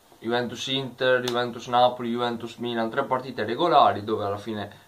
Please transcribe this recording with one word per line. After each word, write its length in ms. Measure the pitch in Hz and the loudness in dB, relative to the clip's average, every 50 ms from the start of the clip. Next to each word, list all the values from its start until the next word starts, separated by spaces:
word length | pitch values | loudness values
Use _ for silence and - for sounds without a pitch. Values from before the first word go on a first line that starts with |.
| _ _ - - | _ _ -20 -10
Juventus-Inter, 1040 | - 110 117 120 123 113 113 113 - - 131 135 135 123 117 - 131 127 127 127 | -6 -2 -2 -2 -2 -4 -6 -8 -6 -4 -4 -4 -4 -6 -6 -2 2 2 2 2
Juventus-Napoli, 880 | 123 123 120 120 120 120 113 117 113 127 120 120 123 123 123 - 123 117 | 2 0 -2 -2 -2 -2 -4 -8 -6 0 4 6 6 6 4 2 -4 -4
Juventus-Milan, 800 | 117 120 120 120 120 113 117 113 - - 117 120 117 117 113 110 | -2 -2 -2 -2 -2 -4 -8 -10 -10 -8 -6 -4 -2 -2 -2 0
tre 140 | 113 139 135 | 0 -2 -2
partite 420 | - 131 127 123 135 117 110 107 | 0 -2 -2 -2 -4 -6 -4 -4
regolari 580 | 98 120 139 170 175 160 143 123 104 98 104 104 | -4 -2 0 2 4 6 8 8 6 4 2 -2
dove 220 | 110 110 101 104 | -2 -2 -2 -2
alla 140 | 101 101 104 | -2 -4 -4
fine 320 | - - 107 104 101 101 - - - | -6 -6 -6 -6 -6 -8 -10 -16 -20